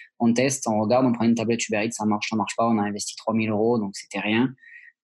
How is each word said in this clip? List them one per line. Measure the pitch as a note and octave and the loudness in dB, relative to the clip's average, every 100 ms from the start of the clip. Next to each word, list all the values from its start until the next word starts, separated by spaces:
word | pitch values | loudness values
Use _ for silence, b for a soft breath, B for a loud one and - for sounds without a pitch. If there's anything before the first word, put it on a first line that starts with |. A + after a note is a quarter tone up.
| B - | B 0
on | A#2 | 2
teste, | A#2 C3+ C3+ A#2+ | 4 2 0 -2
on | G#2+ | 0
regarde, | A2 B2 C3 | 2 4 4
on | |
prend | A2+ A2+ | 2 2
une | A#2 | 2
tablette | A2 A#2 - | 2 -2 0
Uber | G#2+ A2 | -2 -2
Eats, | |
ça | A#2 G#2+ | -2 -2
marche, | G#2 - | -2 -2
ça | A2 | -4
marche | G2+ - | -4 0
pas, | A#2 | 2
on | A2+ | 2
a | |
investi | G#2 G#2 - - | 0 -4 -10 -8
trois | - A2 | -4 -2
mille | A2 | 0
euros, | G#2 A2+ A#2+ | 0 2 0
donc | G2 - | -2 -8
c'était | - G2+ | -10 -6
rien, | G2+ A2 C3 C3 B B B B | -2 0 0 -4 B B B B